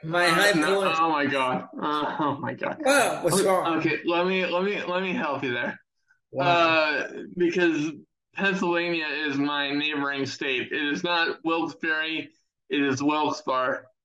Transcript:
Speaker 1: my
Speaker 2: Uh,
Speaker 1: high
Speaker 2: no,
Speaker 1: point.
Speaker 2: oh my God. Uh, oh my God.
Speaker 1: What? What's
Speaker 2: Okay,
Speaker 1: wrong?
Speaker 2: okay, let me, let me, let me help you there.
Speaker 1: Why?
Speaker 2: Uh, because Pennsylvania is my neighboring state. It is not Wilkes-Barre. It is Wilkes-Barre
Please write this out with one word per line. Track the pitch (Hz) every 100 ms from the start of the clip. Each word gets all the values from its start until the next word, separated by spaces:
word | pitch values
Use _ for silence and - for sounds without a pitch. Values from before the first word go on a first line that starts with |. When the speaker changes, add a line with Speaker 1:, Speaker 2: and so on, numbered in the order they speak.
Speaker 1:
my | 156 175 175
Speaker 2:
Uh, |
Speaker 1:
high | 170 202
Speaker 2:
no, | 165 156 196
Speaker 1:
point. | 190 160
Speaker 2:
oh | 165
my | 151
God. | 139 135 127 127 - -
Uh, | 151 151 147 -
oh | 147 -
my | 123
God. | 123 - -
Speaker 1:
What? | 269 285 208 151
What's | 175 185
Speaker 2:
Okay, | 190
Speaker 1:
wrong? | 185 165 160
Speaker 2:
okay, | 160 147
let | 165 170 180
me, | 185
let | 180 175
me, | 196 190
let | - 180
me | 190
help | - 156 135
you | 135
there. | 120 123 - _ _ _ _ _
Speaker 1:
Why? | 127
Speaker 2:
Uh, | 151 170 165 160 156 143 - - - 180
because | 175 180 175 151 156 139 - _ _
Pennsylvania | - 196 185 180 170 175 170 151
is | 143 151 139
my | 143 147 143
neighboring | 143 151 143 139 139 135
state. | - 143 127 113
It | 151 147
is | 143
not | 175 175 165 -
Wilkes-Barre. | 160 165 160 - 165 156 156 156 143 _ _ _ _
It | 147
is | 139 135
Wilkes-Barre | 143 151 151 - - 127 127 - - _